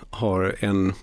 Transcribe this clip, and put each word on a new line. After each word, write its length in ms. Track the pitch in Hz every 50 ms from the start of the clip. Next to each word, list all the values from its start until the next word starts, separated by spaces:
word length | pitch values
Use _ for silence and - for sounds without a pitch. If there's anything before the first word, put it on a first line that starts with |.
| - -
har 460 | - - 120 104 95 92 92 95 - -
en, 320 | - 101 101 98 95 95 95 -